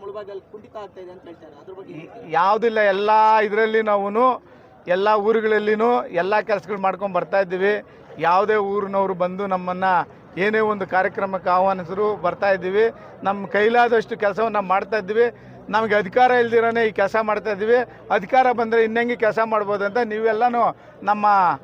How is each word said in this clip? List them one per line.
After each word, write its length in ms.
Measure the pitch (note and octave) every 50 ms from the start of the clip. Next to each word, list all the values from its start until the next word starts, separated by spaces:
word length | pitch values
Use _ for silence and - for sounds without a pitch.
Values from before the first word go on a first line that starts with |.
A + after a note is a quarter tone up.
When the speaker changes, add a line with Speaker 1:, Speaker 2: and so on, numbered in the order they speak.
Speaker 1:
ಮುಳಬಾಗಿಲಲ್ಲಿ 440 | G3 G3+ G3 G#3+ G3+ G3 G3+ F#3+ - _
ಕುಂಠಿತ 260 | - G#3+ G#3+ - - G#3+ G3+
ಆಗ್ತಾ 180 | F#3+ - F#3+
ಇದೆ 100 | F3+ F3+
ಅಂತ 140 | F3+ F#3 - E3+
ಹೇಳ್ತಾರೆ, 260 | E3+ - - D3+ C#3+ -
ಅದ್ರ 120 | - F#3+ F#3
ಬಗ್ಗೆ 200 | F#3+ G3 - F3
ಏನ್ 80 | D#3
ಹೇಳ್ತೀರಿ? 300 | F3 - - A#3+ - E3+ D#3 E3
Speaker 2:
ಯಾವುದಿಲ್ಲ, 400 | F3+ G3 G#3+ G#3+ A#3 A#3 A3 A3 G#3 G3+ F#3+
ಎಲ್ಲ 160 | G3 G#3 G#3+ G#3+ A3 A3 A3 A3 A3 G#3+
ಇದರಲ್ಲಿ 340 | G3 G3+ A3 A3 A3 A3 A3+
ನಾವೂನು 440 | G#3+ G#3+ G#3 G3+ G3 G3+ G3+ A3+ B3+ C4 A#3+ A3 - - - - - - - - -
ಎಲ್ಲ 200 | E3 F3 F#3 G3+ G#3+ G#3+ G#3+ G3+
ಊರುಗಳಲ್ಲಿನೂ 760 | A3 A3+ A3+ G#3+ A3 G#3+ G#3+ G#3+ G#3 G#3+ G#3 A3+ A#3+ A#3+ B3 A3 - F3+ E3+
ಎಲ್ಲ 180 | F3 F#3+ G#3+ G#3+
ಕೆಲಸಗಳು 380 | G#3 G#3+ G#3 F#3 - - G#3+
ಮಾಡ್ಕೊಂಡು 380 | G3 F#3+ F#3+ F#3 F3+ G3+ G3 F3+ F3
ಬರ್ತಾ 200 | E3+ E3 G3+ G3
ಇದ್ದೀವಿ. 340 | F#3+ F3 F#3 F3+ F#3+ G3+ G#3+ G3+ - - - - - - - C#3
ಯಾವುದೇ 360 | D#3 E3+ F3 F#3+ G#3+ G#3 G#3+
ಊರಿನವ್ರು 580 | G#3+ G3+ G3 G3+ G3+ G3+ G3 G3 G3 G3 F#3 F#3+ F3 F3+
ಬಂದು 240 | F3+ F#3 F#3 G3+
ನಮ್ಮನ್ನ 360 | G3 F#3+ F#3 F3+ F3+ F3+ F3+ F#3+ F#3+ F3+ E3+ C#3+ - - - - - -
ಏನೇ 220 | D#3 F#3+ G#3+ G#3+ A3
ಒಂದು 280 | A3 G#3+ G#3 G3+ F#3+ - F3
ಕಾರ್ಯಕ್ರಮಕ್ಕೆ 540 | F#3 F#3+ G3+ G3 A3 G3 G3 F#3+ F#3 E3+ F#3
ಆಹ್ವಾನಿಸಿದ್ರು 680 | F3+ F#3 F#3+ G3 F#3+ F#3+ F3 D#3 F#3+ F#3+ G#3 G#3+ G#3
ಬರ್ತಾ 340 | F3+ E3 F3 F3 - G3+ G3
ಇದ್ದೀವಿ. 340 | G3 F#3 F#3 F#3 F#3+ G#3 A3+ A#3 A#3 - - - - - -
ನಮ್ಮ 240 | F#3+ G3+ G3+ G3
ಕೈಲಾದಷ್ಟು 680 | - - G3+ G#3 A3+ A#3 A#3+ A#3+ A#3 A#3 A3 - - A3+ - G#3
ಕೆಲಸವನ್ನ 340 | G3+ F#3+ F#3+ A3+ A3+ G#3
ಮಾಡ್ತಾ 400 | G#3 G3 F3+ F#3 G3 G#3 F#3+ A3
ಇದ್ದೀವಿ. 300 | G#3+ F#3+ F#3+ G#3+ A3+ A#3+ A#3 - - - - - - - -
ನಮಗೆ 260 | G3 G#3+ A3+ G#3 G#3
ಅಧಿಕಾರ 360 | G#3 G3+ G3 - B3 B3+ B3+
ಇಲ್ದಿರನೇ 500 | B3+ B3 A#3 A#3 A3+ A#3 A3+ A#3 A3+ A#3 A3+ A3
ಈ 20 |
ಕೆಲಸ 240 | F3+ G3+ G3 F#3+ - A3 A3 G#3+
ಮಾಡ್ತಾ 220 | G#3+ G3+ F3+ A3
ಇದ್ದೀವಿ. 280 | G#3 F#3 G#3+ A3 A#3+ B3+ A#3 - - - - -
ಅಧಿಕಾರ 400 | G3 G#3+ F3+ - C4 C4 B3+ B3 A#3+ A#3
ಬಂದ್ರೆ 240 | A#3 A3 A3+ A#3 A3+
ಇನ್ನೆಂಗೆ 320 | A3 A3 A#3 A#3 A#3+ A#3+
ಕೆಲಸ 240 | A#3+ A#3 G#3+ E3 A3 A3+ A3 A3
ಮಾಡ್ಬೋದು 320 | G#3+ G#3 G3 G#3 F#3+ G3+
ಅಂತ 120 | G3+ G3
ನೀವೆಲ್ಲನೂ 640 | A#3+ A#3+ G#3+ G#3+ A3 A3 A3+ G#3+ G#3+ A#3+ B3 A#3+ A#3+ A3 F3+ C#3+ - - - - - -
ನಮ್ಮ 220 | G3 G#3 G#3 G#3 G#3 G3+ G3 F3+ E3 D3 C3+